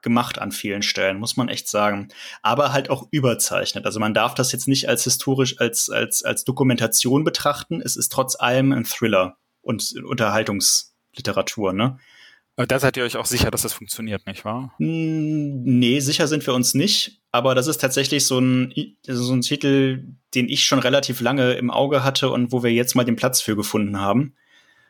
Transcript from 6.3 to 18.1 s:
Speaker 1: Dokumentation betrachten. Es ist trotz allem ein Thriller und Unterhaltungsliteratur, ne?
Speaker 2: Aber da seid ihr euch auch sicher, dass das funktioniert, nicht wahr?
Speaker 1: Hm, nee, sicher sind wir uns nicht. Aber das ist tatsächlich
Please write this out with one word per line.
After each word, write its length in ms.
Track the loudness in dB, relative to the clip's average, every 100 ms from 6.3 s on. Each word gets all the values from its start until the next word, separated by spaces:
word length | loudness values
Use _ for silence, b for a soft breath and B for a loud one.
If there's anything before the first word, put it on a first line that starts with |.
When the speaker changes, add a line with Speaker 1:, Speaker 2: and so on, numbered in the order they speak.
| -4
Speaker 1:
Dokumentation 800 | -4 0 2 2 0 0 2 2
betrachten. 580 | 2 0 -2 -2 -6 -8
Es 140 | -6
ist 160 | -4 -4
trotz 240 | -2 -2
allem 380 | 0 0 2 2
ein 100 | 2
Thriller 540 | -2 -2 2 2 2 -4 _ _
und 340 | -6 -4 -4 -8
Unterhaltungsliteratur, 1700 | -8 -2 0 0 -2 -2 0 0 -2 _ _ -10 -4 -2 -4 -2 -2
ne? 260 | 0 0 -2 B B B B B -6
Speaker 2:
Aber 100 | -2
da 120 | 2
seid 200 | 0 0
ihr 60 |
euch 120 | -4 -2
auch 80 |
sicher, 260 | -2 0 0
dass 120 | 0
das 100 | -4
funktioniert, 540 | -6 -10 -10 -6 -8 -8
nicht 180 | -10
wahr? 300 | -6 -6 -8 -4
Speaker 1:
Hm, 840 | -4 -2 -2 -2 -2 -2 -4 -4
nee, 380 | 2 4 6 4
sicher 280 | 2 0 2
sind 180 | 0 0
wir 60 |
uns 220 | 0 2
nicht. 480 | 2 2 0 -2 _ _
Aber 240 | 0 2
das 120 | 2 2
ist 140 | 0
tatsächlich 460 | 0 0 0